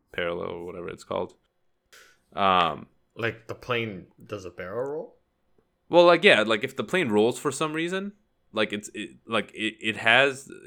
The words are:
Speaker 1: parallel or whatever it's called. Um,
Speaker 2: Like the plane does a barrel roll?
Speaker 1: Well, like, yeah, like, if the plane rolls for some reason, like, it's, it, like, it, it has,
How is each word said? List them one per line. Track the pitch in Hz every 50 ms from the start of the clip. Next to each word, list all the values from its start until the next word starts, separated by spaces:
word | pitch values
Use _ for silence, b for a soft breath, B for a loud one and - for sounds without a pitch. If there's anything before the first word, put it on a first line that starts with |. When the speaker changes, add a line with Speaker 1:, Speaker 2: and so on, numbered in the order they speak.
| _ _ -
Speaker 1:
parallel | 92 87 85 87 87 90 90
or | 90 87 85
whatever | 90 90 90 87 90
it's | 90 - -
called. | - 95 95 90 - - _ _ _ _ _ _ _ _ _ _ _ b b b b b b b _ _
Um, | 90 98 95 92 90 87 80 73 - - - _ _ _ _ _
Speaker 2:
Like | - 113 113 110 - _
the | - 104
plane | - - - 120 117 113 110 98 87 - - _ _ -
does | - 107 101 92
a | 90
barrel | 87 - 90 90 101 120 131 139 151
roll? | 160 - - _ _ _ _ _ _ _ _ _ _ _ _ _ _ _ _
Speaker 1:
Well, | 160 170 175
like, | 175 175 165 180
yeah, | 202 135 107 107
like, | 110 113 104 135
if | 123 -
the | - 110
plane | - - 185 165 113
rolls | 104 104 107 120 123 -
for | - 147 131
some | - 160 156 151
reason, | 160 165 175 185 190 196 202 - _ _ _ _ _ _ _ -
like, | 110 107 - 101
it's, | 104 - - -
it, | 110 98 - 64 _ _
like, | - 113 107 98 - -
it, | 95 107 107 - -
it | - 110 107 -
has, | 113 113 117 127 139 143 131 131 - - - - -